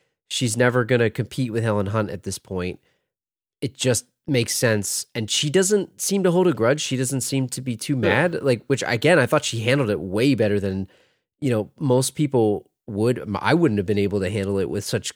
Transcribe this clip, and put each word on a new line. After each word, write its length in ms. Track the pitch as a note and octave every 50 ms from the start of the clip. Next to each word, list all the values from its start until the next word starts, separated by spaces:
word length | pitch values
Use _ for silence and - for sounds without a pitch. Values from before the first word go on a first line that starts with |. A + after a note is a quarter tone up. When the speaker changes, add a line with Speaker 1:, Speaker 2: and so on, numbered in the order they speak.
| _ _ _ _ _ -
Speaker 1:
She's 260 | - - C3+ A2+ A2
never 300 | A#2+ B2 B2 A#2 B2+ A#2
gonna 240 | A#2 B2+ A#2 A#2 G#2+
compete 420 | - - G#2+ - - C#3+ B2+ A2+
with 120 | G#2+ A#2 A2
Helen 240 | A2+ G#2 G#2 G2
Hunt 240 | G2 G#2+ A2 G#2 E2+
at 120 | - F2+ -
this 140 | G#2 F#2+
point. 420 | - _ - F#2+ F2+ F2+ F2+ - - _ _ _ _ _ _ _ _ _ _ _ _ _ _ _ -
It 120 | D3 A2+ -
just 300 | - - B2+ A#2 - - _ _ _ _
makes 280 | E3 C#3 B2 A#2 - -
sense. 520 | - C3 A2+ A2 G#2 G2 - - - - _ -
And 160 | A#2+ G#2+ G#2
she 180 | - - C#3 D3+
doesn't 500 | C#3 F#3+ F#3+ F#3+ G#3 G3+ F3 - _ -
seem 240 | - - F#3+ G3 F#3
to 80 | F3+
hold 160 | E3+ F3+ F#3
a 60 | F3+ C3+
grudge. 260 | A2 A2 A#2+ D3 D3
She 140 | - - C3
doesn't 260 | B2+ C3 A#2+ C#3 C3
seem 260 | - - C#3 C3+ C3 B2
to 120 | - C3
be 140 | C3 B2+ A2+
too 180 | - - - C#3+
Speaker 2:
Yeah. 60 | B2+ G#2+ F#2+ G2 C3 E3
Speaker 1:
mad. 160 | F3+ E3 - -
Like, 200 | C#3 A#2+ - -
which, 160 | - C3+ - -
again, 320 | - A#2+ A2+ - D#3 F3+
I 80 | D3+ B2
thought 180 | - D#3 D3 -
she 160 | - A#2 A#2
handled 280 | A2 A#2+ C3+ C#3+ C3 G#2
it 100 | G2+ D2+
way 360 | F2 F#2 F#2 G#2+ B2+ D3 C3
better 240 | G#2 A2 G2+ G#2 G2+
than, 280 | G2 G2 F#2+ F#2+ F#2 - _ _ _ _ _ _ _ _ _ -
you 80 | D3+ C3
know, 220 | A#2 G#2+ G2 - _ -
most 320 | D#3+ C3 B2 C3 C3+ - -
people 540 | - D3+ C#3 C3+ A#2 A2+ G#2+ G2+ E2+ - _ _ _ _
would. 300 | - G2+ G2+ A2 B2 B2
M-, 200 | - - G#2 G2 -
I 140 | - G#2+ D3
wouldn't 240 | F3 E3+ C3 G#2 G2+
have 80 | F#2
been 100 | G2+ G2+
able 220 | G2+ G2+ F#2+ G2+ G2+
to 100 | F#2 F#2
handle 300 | G#2 G#2 F#2+ G2 G2 G2
it 100 | F2+ A#1+
with 140 | D#2 G2+ -
such, 280 | - - G2+ - - -